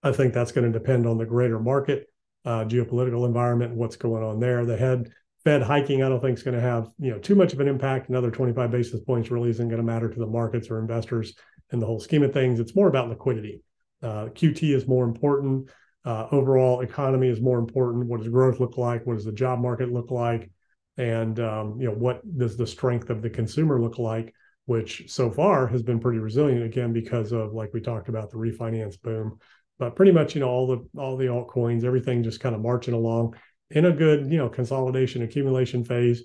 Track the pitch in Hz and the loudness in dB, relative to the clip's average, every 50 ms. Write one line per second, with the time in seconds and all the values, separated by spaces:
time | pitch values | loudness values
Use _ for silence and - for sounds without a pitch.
0 | - 151 131 - 139 127 117 120 120 113 - 139 120 120 113 113 - - 131 120 | 0 0 2 4 2 2 2 2 -2 0 0 0 2 2 0 0 0 2 2 4
1 | 117 113 113 113 113 110 117 120 123 123 113 113 113 117 135 139 139 139 147 139 | 4 2 2 0 -2 0 0 2 2 2 0 0 0 0 0 0 2 0 -2 -2
2 | - _ _ _ _ _ _ _ _ 123 117 113 110 110 113 123 117 120 131 120 | -4 _ _ _ _ _ _ _ _ -4 -2 -2 -2 0 0 0 0 0 0 -2
3 | 127 127 120 120 123 123 117 120 120 120 120 120 120 117 120 113 120 113 - - | 0 0 0 0 0 0 2 2 2 2 2 2 0 -2 -2 -4 -4 -4 -6 -4
4 | - 120 113 113 110 110 107 107 120 123 123 120 120 117 113 101 123 131 127 127 | -4 -2 -2 -2 -2 -4 -2 -2 0 0 0 0 0 -2 0 0 2 2 2 0
5 | 117 - - _ _ _ _ _ _ 160 147 143 127 110 147 143 143 143 143 131 | -2 -6 -12 _ _ _ _ _ _ 2 4 4 4 2 2 2 2 2 2 2
6 | 135 135 131 120 120 135 123 120 - 135 123 120 117 123 120 117 113 - _ _ | 2 2 2 0 0 0 -2 -2 -2 -4 -2 0 0 0 0 0 -2 -4 _ _
7 | 147 131 113 104 - - 202 202 185 - - 135 143 139 139 127 131 139 131 131 | -4 -4 -4 -4 0 4 6 6 6 4 4 0 0 0 0 0 0 0 -2 -2
8 | 131 - 127 127 123 120 113 - 135 123 117 123 123 120 117 123 120 117 - 107 | -2 -2 -2 0 0 0 0 0 0 0 0 0 0 0 0 0 -2 -2 -4 -10
9 | - - 131 117 113 113 123 120 120 120 113 107 120 117 113 113 117 117 113 113 | -4 -2 -2 -2 0 -2 -2 -2 0 0 0 0 -2 -2 -2 -2 -2 -2 -2 -2
10 | 113 113 113 117 117 110 110 117 117 113 117 117 107 - 113 110 110 110 117 117 | -2 -4 -4 -4 -6 -4 -2 -2 -2 -2 -4 -4 -6 -4 -6 -6 -4 -4 -4 -4
11 | 113 - - 117 110 - - _ - _ _ _ - _ - 123 113 107 113 110 | -4 -2 -4 -4 -4 -6 -10 _ -20 _ _ _ -18 _ -4 -4 -2 -2 -4 -6
12 | - - - 151 143 135 139 143 131 127 123 113 117 117 - 190 202 190 131 131 | -4 0 2 4 4 4 2 2 2 2 2 0 -2 0 2 4 4 4 4 2
13 | 127 117 117 - - 135 123 110 104 104 101 - _ _ _ _ _ _ _ _ | -2 -2 -6 -4 -2 -2 -2 -2 -4 -10 -12 -14 _ _ _ _ _ _ _ _
14 | - 117 107 107 107 117 - - - 156 147 - - 156 143 131 123 120 127 127 | -8 -8 -6 -6 -8 -10 -6 0 2 2 2 2 0 2 2 2 2 2 2 2
15 | 123 117 113 113 - 143 143 139 139 139 135 135 131 131 - _ _ _ _ _ | 2 0 0 0 0 2 2 2 2 0 -2 -2 -4 -8 -18 _ _ _ _ _
16 | _ 123 117 110 110 - - 143 131 131 135 131 127 127 123 123 127 117 - - | _ -6 -6 -6 -4 0 2 2 4 4 4 6 6 4 4 2 -2 -6 -4 -2
17 | 143 131 131 135 131 127 120 110 117 127 127 123 117 113 - 135 127 120 117 120 | 0 0 2 2 2 2 2 2 2 2 2 2 0 -2 0 0 0 0 0 -2
18 | 123 120 120 113 107 117 117 127 131 131 120 - 127 120 - - 123 120 120 117 | -4 -4 -4 -6 -4 0 4 4 4 4 4 2 -2 -2 -2 -2 -2 -2 -2 -2
19 | 113 123 120 107 101 110 107 104 127 127 127 120 120 123 120 117 131 120 120 123 | -2 -4 -4 -4 -4 -6 -4 -2 -2 0 0 0 0 -2 -2 -2 -2 -2 -2 -4
20 | 117 - 131 123 120 120 117 113 117 - _ _ _ _ _ _ _ _ _ - | -4 -4 -4 -2 0 0 0 -2 -4 -10 _ _ _ _ _ _ _ _ _ -4
21 | 127 117 113 113 113 110 110 110 117 110 107 107 110 107 107 120 131 120 104 107 | -2 -2 0 0 0 -2 -2 -2 -4 -4 -4 -4 -6 -6 -6 -4 -4 -4 -2 0
22 | 120 123 123 - - 214 175 135 123 117 101 117 120 110 - - - 131 120 120 | 0 -2 -2 -2 -6 -10 -4 -2 -2 -2 -2 -2 -4 -4 -4 -2 -2 0 0 0
23 | 117 - 120 107 107 117 - - 117 110 - 147 160 156 143 123 117 117 117 - | -2 -4 -6 -4 -4 -6 -4 -4 -4 -4 0 0 2 2 2 2 0 0 -2 -4
24 | 120 110 110 110 113 117 _ _ _ _ _ _ _ - 120 117 107 - - - | -4 -4 -2 -4 -6 -8 _ _ _ _ _ _ _ -2 -2 -2 -2 -4 -10 -14
25 | - - - - 131 117 101 - 156 202 190 143 131 117 107 127 113 117 120 113 | -14 -14 -4 -2 -2 0 0 2 2 4 4 4 2 2 0 -2 0 0 -2 0
26 | 117 127 120 113 110 110 107 127 151 147 131 120 117 117 107 131 120 117 113 117 | 0 0 -2 -2 -4 -2 0 2 2 4 2 0 0 -2 -4 -2 -2 -2 -2 -2
27 | 113 - - 120 110 104 120 113 110 107 107 113 110 107 - 117 117 - 117 110 | -2 -2 -2 -2 -2 -2 -2 -4 -4 -4 -6 -8 -8 -8 -8 -8 -6 -4 -6 -6
28 | 92 - 113 110 107 101 - 113 110 113 110 113 120 113 110 113 110 101 90 - | -6 -6 -6 -6 -6 -8 -8 -4 -4 -4 -4 -4 -6 -4 -4 -4 -6 -6 -10 -10
29 | _ 117 113 110 110 107 110 - _ _ _ _ _ _ _ _ 127 120 - - | _ -6 -6 -4 -6 -6 -8 -10 _ _ _ _ _ _ _ _ -6 -6 2 6
30 | 190 196 180 165 151 - - 160 139 127 123 127 131 127 131 117 117 - _ 147 | 8 8 8 8 4 2 0 -2 0 0 0 0 0 0 0 -2 -4 -10 _ -8
31 | 139 131 131 131 131 127 123 120 120 120 - 127 120 117 120 117 113 123 127 131 | -8 -6 -4 -2 -2 0 0 -2 -4 -4 -2 0 0 2 2 2 0 2 0 0
32 | 123 - 127 120 117 113 110 - - 131 117 107 107 120 123 123 117 - 120 113 | 0 2 0 0 0 0 -4 -4 -4 -2 -2 -2 -2 0 -2 -2 -2 -2 -2 0
33 | 113 113 113 117 117 113 117 - - _ _ _ _ _ - 151 156 180 170 143 | 0 0 0 0 0 -2 -2 -8 -20 _ _ _ _ _ 0 4 4 4 4 4
34 | 160 156 151 147 139 135 156 165 139 117 - - 123 110 135 135 131 127 127 131 | 6 4 4 4 2 0 0 0 0 0 -2 -2 -2 -2 0 0 0 0 2 2
35 | 131 123 - 127 117 113 - 147 143 135 131 131 127 120 - 123 117 117 127 123 | 0 0 0 -4 -4 -4 -2 -2 0 2 2 2 0 0 0 -4 -2 0 0 2
36 | 120 120 120 120 - | 4 4 2 2 -2